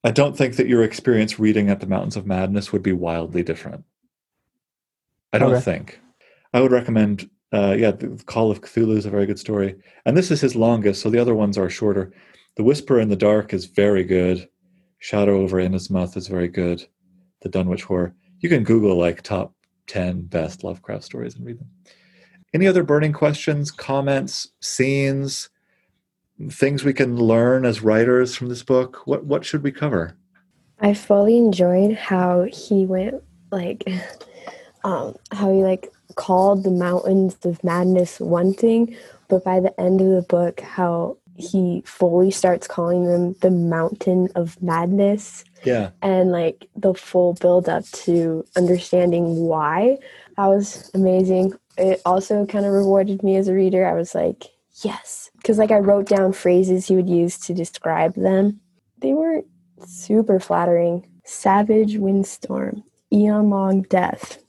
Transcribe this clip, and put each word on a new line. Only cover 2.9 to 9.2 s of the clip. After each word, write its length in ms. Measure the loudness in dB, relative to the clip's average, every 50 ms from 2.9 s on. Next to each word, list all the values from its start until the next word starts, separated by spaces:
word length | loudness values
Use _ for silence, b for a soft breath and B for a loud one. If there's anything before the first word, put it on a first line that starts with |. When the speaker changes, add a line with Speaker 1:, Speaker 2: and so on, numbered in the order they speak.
| -2
Speaker 1:
wildly 500 | -2 -4 -4 -4 -6 -6 -6 -4 -4 -4
different. 400 | -4 -6 -10 -10 -16 -16 -18 -20 _ _ _ _ _ _ _ _ _ _ _ _ _ _ _ _ _ _ _ _ _ _ _ _ _ _ _ _ _ 0
I 40 |
don't 140 | 2 2 2
Speaker 2:
Okay. 100 | 2 0
Speaker 1:
think. 380 | 0 -2 -4 -6 -8 -14 -20 -20 _ _ _ b b b b b b b 0
I 80 | 2
would 100 | 4 4
recommend, 580 | 4 2 0 0 2 2 2 2 0 -4 -8 -16 _ _ _ _
uh, 240 | -2 0 0 2 2
yeah, 140 | 2 2 0
the 320 | 0 -2 -8 -12 -12 -14 -16
Call 240 | -8 -2 0 0 0
of 120 | 0 -4
Cthulhu 360 | -8 -8 -2 -2 0 2 0
is 80 | 0 -2
a 60 | -2
very 140 | -2 -2